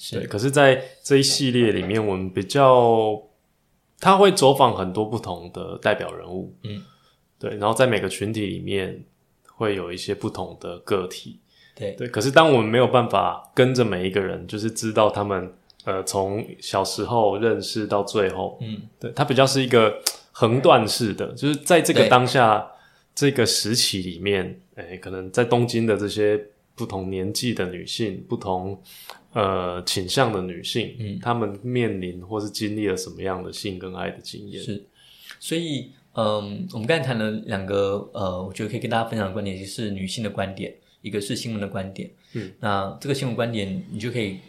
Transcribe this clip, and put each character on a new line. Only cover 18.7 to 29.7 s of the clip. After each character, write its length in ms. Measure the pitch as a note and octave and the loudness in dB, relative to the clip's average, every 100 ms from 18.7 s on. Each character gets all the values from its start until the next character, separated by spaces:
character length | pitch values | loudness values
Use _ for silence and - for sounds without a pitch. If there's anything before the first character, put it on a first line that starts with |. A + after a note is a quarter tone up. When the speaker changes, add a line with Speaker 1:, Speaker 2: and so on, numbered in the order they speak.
| G#2 - - | -10 -14 -14
Speaker 2:
对， 140 | A#2+ | -10
它 100 | - | -2
比 100 | C#3+ | 0
较 120 | C3 C3+ | 4 4
是 160 | C3+ | 4
一 40 | B2+ | 4
个 340 | A#2+ A2 - - - _ | 6 6 2 -4 -6 _
横 280 | - A2+ B2 | 0 2 4
断 260 | E3 C3 G#2 | 6 6 6
式 280 | - A2+ | 0 -2
的， 180 | F2+ G2 | -2 -6
就 140 | A#2 C#3 | -4 -2
是 80 | |
在 260 | D3+ - E3+ | -2 4 4
这 120 | - | 4
个 80 | D#3 | 4
Speaker 1:
对。 80 | A2 | 6
Speaker 2:
当 180 | B2 B2 | 6 6
下， 400 | C3+ A2+ G#2+ - - _ _ _ | 6 6 4 0 -16 _ _ _
这 160 | - C#3+ | 0 0
个 160 | B2 G#2+ | 4 2
时 280 | - G#2 | 2 0
期 280 | A#2+ - G2+ | 0 0 -2
里 160 | F2+ E2+ | -6 -4
面， 420 | G2 G2 F#2 F#2 _ | 0 0 -2 -8 _
哎， 220 | - F2 F#2 | -20 -16 -14
可 140 | F#2+ | -10
能 200 | F#2 F#2 | -10 -4
在 140 | - | 0
东 220 | A#2 B2 A#2+ | 2 4 2
京 200 | A#2 A2+ | 0 2
的 100 | G2 | 0
这 120 | G2+ | 0
些 340 | G2 G#2 G#2 - _ _ | 0 2 2 -2 _ _
不 100 | - | -14
同 260 | A2 F#2+ F#2+ | -10 -8 -6
年 220 | F#2+ F#2+ | -4 -4
纪 220 | G#2 B2 | -4 -4
的 120 | F#2+ F2+ | -2 -4
女 200 | F2+ F2 | -6 -10
性、 380 | - A2 F#2 - | -6 -4 -6 -8
不 80 | A#2 | -8
同， 440 | G2+ F#2 F#2+ G2 - - - - _ | -4 -4 -4 -10 -16 -20 -20 -20 _
呃， 500 | A#2+ G2 F#2+ F2+ | -2 0 0 -4